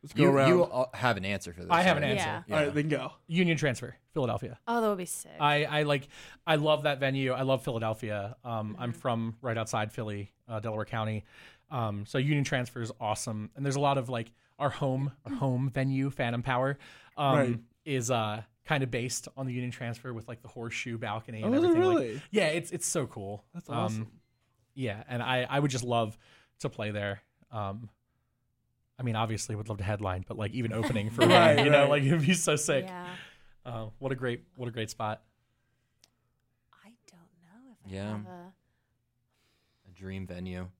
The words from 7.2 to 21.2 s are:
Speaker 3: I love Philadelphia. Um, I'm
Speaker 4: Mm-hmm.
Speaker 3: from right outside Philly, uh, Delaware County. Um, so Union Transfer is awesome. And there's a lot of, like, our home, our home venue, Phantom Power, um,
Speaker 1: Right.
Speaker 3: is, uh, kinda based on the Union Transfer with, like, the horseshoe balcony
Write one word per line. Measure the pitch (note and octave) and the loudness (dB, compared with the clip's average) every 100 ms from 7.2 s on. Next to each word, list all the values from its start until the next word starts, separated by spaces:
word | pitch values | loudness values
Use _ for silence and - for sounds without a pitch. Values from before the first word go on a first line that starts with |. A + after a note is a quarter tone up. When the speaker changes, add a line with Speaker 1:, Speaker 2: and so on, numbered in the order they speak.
| C3+ | 0
Speaker 3:
I | B2+ | 0
love | C3 C3 | 2 0
Philadelphia. | C#3 A#2 A2+ A2 A2 G#2 G2+ - | 0 -4 -2 -4 -4 -6 -6 -10
Um, | B2 A2+ G#2+ G#2+ | -8 -6 -6 -6
I'm | B2 | -6
Speaker 4:
Mm-hmm. | A#2 | -4
Speaker 3:
from | C3+ A2+ A2+ A2+ | -2 0 -2 -6
right | B2+ A2+ | -4 -4
outside | A2 A#2 G#2+ | -2 -2 -4
Philly, | - A2 G2+ G2+ _ _ | -4 -6 -6 -8 _ _
uh, | A2+ | -8
Delaware | A2 G#2+ G#2+ | -4 -4 -4
County. | A#2 A2 G#2+ - - - - _ | -2 -2 -4 -6 -20 -20 -20 _
Um, | C#3+ A2+ G#2 G#2 | -4 -2 -4 -4
so | C3+ | 0
Union | C3+ D3 | 2 2
Transfer | C3+ C3+ B2 - | 2 0 -2 -6
is | A2+ - | -8 -4
awesome. | A2 G#2 - G#2+ G#2+ - | -2 -2 -4 -6 -8 -6
And | C#3 | -2
there's | C3+ | 2
a | |
lot | C#3+ C#3 | 2 2
of, | B2 | -2
like, | B2 A#2 _ _ _ | -4 -6 _ _ _
our | C#3+ | -4
home, | - C#3+ C3 C#3 - - | 0 -2 0 -4 -6 -10
our | C4+ | -4
home | C#3 B2 C3+ | 0 0 0
venue, | B2 C3+ C3+ C#3 | 0 0 0 -2
Phantom | C3 B2 A#2+ | -2 -2 -2
Power, | A#2+ B2+ C3 C#3+ - - - - | -2 0 0 -2 -10 -20 -20 -2
um, | C#3+ C3+ | 2 4
Speaker 1:
Right. | B2+ A#2+ - _ | 4 0 -6 _
Speaker 3:
is, | - C3+ A#2 | -4 -4 0
uh, | B2 A2 G#2+ A2 _ - | 0 0 -4 -10 _ -2
kinda | D3+ C3 | 0 0
based | B2 B2 - - - | -2 -4 -6 -10 -10
on | C3 | -6
the | |
Union | B2 B2 | -4 -6
Transfer | A#2+ A#2 A#2 C3 | -6 -8 -8 -10
with, | A#2 A2+ | -12 -12
like, | A#2 | -16
the | A2+ | -16
horseshoe | - A#2 - - A2+ | -12 -8 -6 -6 -6
balcony | A#2 G#2+ | -4 -6